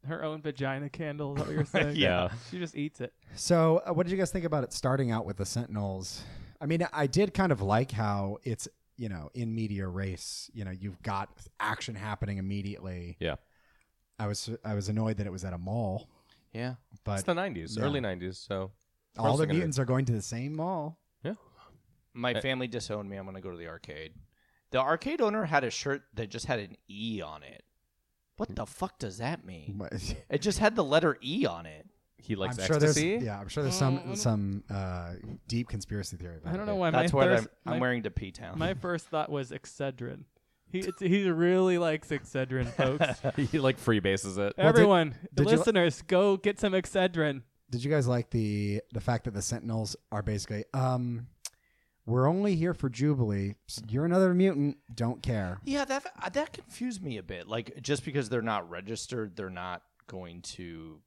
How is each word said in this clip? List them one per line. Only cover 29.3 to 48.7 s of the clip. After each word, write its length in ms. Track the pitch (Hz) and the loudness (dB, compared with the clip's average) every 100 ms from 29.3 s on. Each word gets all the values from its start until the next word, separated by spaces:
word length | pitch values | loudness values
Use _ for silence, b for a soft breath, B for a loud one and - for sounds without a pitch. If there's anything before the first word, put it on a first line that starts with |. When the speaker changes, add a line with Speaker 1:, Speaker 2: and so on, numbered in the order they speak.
| 165 | -6
Speaker 2:
mean? 300 | 92 87 73 98 | -10 -14 -10 -8
Speaker 4:
What? 140 | 87 | -6
<laughs> 360 | 107 - - - | -6 -6 -8 -2
Speaker 2:
It 120 | 143 | 0
just 160 | 190 - | 2 4
had 160 | 214 226 | 4 4
the 80 | |
letter 340 | 151 151 165 139 | 4 6 6 2
E 240 | 123 180 277 | -2 0 0
on 200 | 85 82 | -2 -10
it. 200 | 76 - _ _ _ | -14 -18 _ _ _
Speaker 3:
He 200 | - 104 | -4 -2
likes 220 | 95 123 | -2 -2
Speaker 4:
I'm 80 | 95 | 2
sure 120 | 156 | 6
there's, 180 | 151 147 | 6 6
Speaker 3:
ecstasy? 280 | 160 220 | 2 0
Speaker 4:
yeah, 140 | 120 101 | -2 -4
I'm 100 | 98 | -6
sure 140 | - | -2
there's 120 | 139 - | -2 2
some, 220 | 135 135 | 2 2
Speaker 1:
Mm. 160 | - 202 | -2 -2
Speaker 4:
some, 480 | 123 107 98 98 - | 2 2 0 -4 -4
uh, 420 | 98 92 90 87 90 110 - - | -6 -4 -6 -8 -10 -12 -14 -4
deep 220 | 117 120 | -4 -2
conspiracy 480 | 110 - 104 95 87 | -6 -6 -6 -6 -8
theory 220 | 90 82 | -10 -10
about 160 | 160 | -6
Speaker 1:
I 20 | 175 | -4
don't 60 | |
Speaker 4:
it. 100 | 214 | -2
Speaker 1:
know 40 | 202 | 0
why 140 | 175 | 2
Speaker 2:
That's 220 | 160 170 | 4 4
Speaker 1:
my 40 | 143 | 6
Speaker 2:
why 60 | 135 | 6
Speaker 1:
thirst, 220 | 120 110 _ - | 6 2 _ -4
Speaker 2:
I'm, 60 | |
I'm 40 | 123 | 0
Speaker 1:
my, 20 | |
Speaker 2:
wearing 220 | 127 123 | 2 0
the 80 | 107 | -2
P-Town. 480 | - 98 - 104 95 | -6 -8 -10 -10 -4
Speaker 1:
my 140 | 165 | -2
first 320 | 185 175 170 - | -2 -4 -6 -2
thought 220 | 160 151 | -4 -2
was 200 | 147 127 | -4 -4
Excedrin. 760 | - - - 139 127 120 135 147 _ _ _ _ | -8 -12 -6 -6 -4 -8 -10 -16 _ _ _ _
He, 60 | 180 | -6
it's, 200 | 185 185 | -4 -2
he 280 | 190 190 196 | 4 4 4
really 460 | 165 170 185 185 180 | 4 6 6 6 4
likes 300 | 170 156 - | 2 0 -2
Excedrin, 580 | 147 - 139 131 131 123 | -6 -4 -4 -2 0 -2
folks. 480 | - 131 143 139 - 135 - | 2 2 2 0 0 -2 0
Speaker 3:
<laughs> 140 | 139 | 0
He, 80 | 160 | 4
like, 180 | 131 131 | 2 2
freebases 600 | - 110 95 98 98 95 | 4 4 4 2 0 -2
it. 160 | 101 - | -2 6
Speaker 4:
Well, 160 | 185 | 8
did, 60 | 156 | 10
Speaker 1:
Everyone, 360 | 190 185 156 127 - | 10 8 4 -2 -6
Speaker 4:
did 100 | - | 2
you 60 | 156 | 6
li- 40 | 226 | 6
Speaker 1:
listeners, 440 | 233 214 175 - | 6 6 4 2
go 340 | - 180 202 196 | 2 4 6 4
get 200 | 208 202 | 0 0
some 140 | 208 | 2
Excedrin. 720 | 185 185 196 185 170 151 135 - _ _ | 2 0 2 2 2 0 0 -10 _ _
Speaker 4:
Did 140 | 123 | -4
you 60 | 127 | 2
guys 180 | 151 123 | 2 4
like 220 | 123 117 | 2 2
the, 500 | 117 107 104 104 | 0 2 2 0